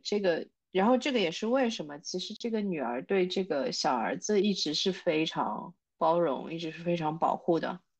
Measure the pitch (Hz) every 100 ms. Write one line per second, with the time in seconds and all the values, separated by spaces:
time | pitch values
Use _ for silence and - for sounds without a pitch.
0 | - 208 190 160 - _ _ 185 202 254
1 | 302 247 175 165 220 262 240 226 156 147
2 | - 185 - 214 240 220 202 165 120 120
3 | 175 196 180 196 185 139 131 170 160 127
4 | 110 - - 214 208 190 - 151 196 185
5 | - 156 160 160 113 - - - _ -
6 | 165 170 170 127 139 165 165 160 170 175
7 | 156 160 143 - - 165 - 175 _